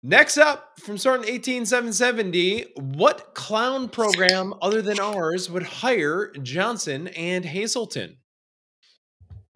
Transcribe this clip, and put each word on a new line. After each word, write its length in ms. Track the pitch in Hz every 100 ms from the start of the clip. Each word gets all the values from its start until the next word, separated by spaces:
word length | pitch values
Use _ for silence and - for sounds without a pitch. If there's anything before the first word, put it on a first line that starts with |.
Next 360 | 123 208 294 285
up, 400 | 302 277 - -
from 180 | - 208
starting 340 | 262 262 214
eighteen 360 | 247 - 254 226
seven 260 | 247 240
seventy, 720 | 208 247 226 196 175 180 214 - -
what 600 | 135 139 214 - - -
clown 540 | - 214 247 269 254
program 680 | - 220 185 185 185 190 -
other 220 | 208 214
than 180 | 202 202
ours 520 | 202 208 165 180 180
would 120 | 175
hire 680 | 170 - 247 240 147 170 214 143
Johnson 680 | 127 143 220 233 - 135 170
and 360 | 165 170 180 175
Hazelton? 720 | 165 220 247 220 - 90 - _ _ _ _ _ _ _ _ _ _ - - -